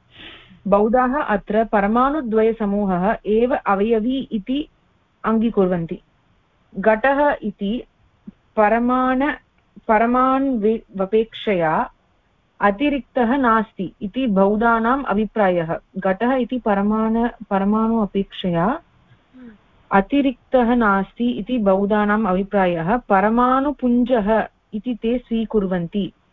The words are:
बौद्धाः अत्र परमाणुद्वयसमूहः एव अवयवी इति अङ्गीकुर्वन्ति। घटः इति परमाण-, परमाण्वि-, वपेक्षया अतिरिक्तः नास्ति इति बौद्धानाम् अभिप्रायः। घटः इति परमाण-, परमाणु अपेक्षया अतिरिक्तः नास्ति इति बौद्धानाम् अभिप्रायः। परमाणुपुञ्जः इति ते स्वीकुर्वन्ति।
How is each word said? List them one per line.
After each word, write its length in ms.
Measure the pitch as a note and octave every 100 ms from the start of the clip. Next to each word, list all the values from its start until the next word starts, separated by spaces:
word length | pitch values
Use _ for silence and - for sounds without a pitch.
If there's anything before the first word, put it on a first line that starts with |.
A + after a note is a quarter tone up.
| _ - - - - F#3 G3+
बौद्धाः 540 | G3+ A3 B3 B3+ C#4
अत्र 420 | D4 G3+ - G#3
परमाणुद्वयसमूहः 1500 | A3 G#3+ G3 A#3 C4 D#4 A#3+ A3 A3 A3 G#3 G3+ G3+ F3+ F#3+ A3 -
एव 320 | G#3+ A#3+ C#4 -
अवयवी 540 | G3 A3 A#3 A3 C4+
इति 500 | - A3 F#3+ C4+ D#4+ _ _ _ _ _ G#3+
अङ्गीकुर्वन्ति। 760 | A3+ A3+ G#3 F#3 F3+ E3 F#3 _ _ _ _ _ _ _ G#3+
घटः 560 | G#3+ A3 C4+ C#4 D4 A#3+
इति 420 | G#3+ - G3+ B3 - _ _ _ -
परमाण-, 1040 | - _ - G#3 A3+ A#3+ B3+ B3+ C4 D4 - _ _ _ - -
परमाण्वि-, 1080 | G#3+ A#3 B3 C4 C4+ C#4 B3 G#3 A3 - F#3+
वपेक्षया 960 | F#3+ A3 A3+ - - F#3 D#3+ E3+ B3 - _ _ _ _ _ -
अतिरिक्तः 760 | G3+ G3+ D4 C#4 - - A3+ C#4
नास्ति 560 | B3 A3+ G#3 - F3+ -
इति 260 | G#3 B3+ C4
बौद्धानाम् 800 | F#3+ G3 G#3 A#3 A3+ A3+ C4+ B3+
अभिप्रायः। 720 | G3 G#3+ A3 G3 F3 D#3+ E3+ - F#3+
घटः 360 | F#3+ F#3+ A#3+
इति 260 | C4 A#3+ B3+
परमाण-, 680 | A3+ G3 G3+ G#3+ A3 A3+ A#3 - G#3
परमाणु 500 | G3 G3 G#3+ A3 A3+
अपेक्षया 840 | G3+ G3 G3 - F#3 E3+ F#3 D#4+ - _ _ _ _ B3+ A#3+ G#3+ _ _ -
अतिरिक्तः 840 | G3 G3 C#4+ C4+ B3 _ B3+ A#3 B3
नास्ति 540 | G#3+ G3 F#3+ - A#3+
इति 280 | A#3+ G3 B3
बौद्धानाम् 720 | G3 F#3+ G3+ G#3+ G#3 G#3+ G#3+
अभिप्रायः। 680 | F#3 G3 G3+ F#3 E3+ E3 B3
परमाणुपुञ्जः 1500 | - G3 G#3 A#3 B3 C4 C#4 C#4 B3+ A#3+ A#3+ B3 G3 A3 - _ _ G#3+
इति 200 | B3 A#3
ते 160 | A3+ B3
स्वीकुर्वन्ति। 960 | - A3+ A3 A3 G3 F#3 E3+ G#3 F#3 - _